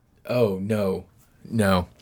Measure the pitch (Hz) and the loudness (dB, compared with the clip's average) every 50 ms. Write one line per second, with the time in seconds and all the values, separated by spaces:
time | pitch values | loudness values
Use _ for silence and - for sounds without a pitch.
0 | _ _ _ _ _ - 117 123 117 104 95 92 98 104 110 107 101 95 95 95 | _ _ _ _ _ -4 0 2 2 2 0 -4 -2 -2 -2 0 0 0 -2 -4
1 | - - _ _ _ _ _ _ - - - 113 104 98 95 90 87 - - _ | -8 -12 _ _ _ _ _ _ -14 -6 -2 0 2 4 2 2 0 -4 -12 _